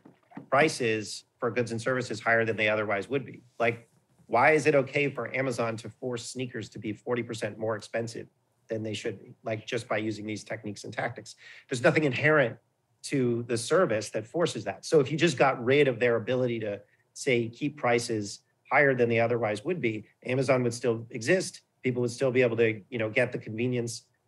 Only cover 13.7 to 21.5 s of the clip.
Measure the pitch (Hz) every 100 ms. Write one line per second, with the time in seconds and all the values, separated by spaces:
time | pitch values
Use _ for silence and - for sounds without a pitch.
13.7 | 165 165 107 107 110 107 165 165 117 92
14.7 | - - 160 123 147 170 131 139 131 117
15.7 | 143 135 113 123 113 110 127 127 117 107
16.7 | 101 - _ _ - 143 120 113 - 147
17.7 | - 123 120 117 110 101 - _ _ -
18.7 | 143 143 123 117 113 113 120 110 104 170
19.7 | 180 120 110 - _ 120 131 131 127 120
20.7 | 113 123 113 113 123 117 185 180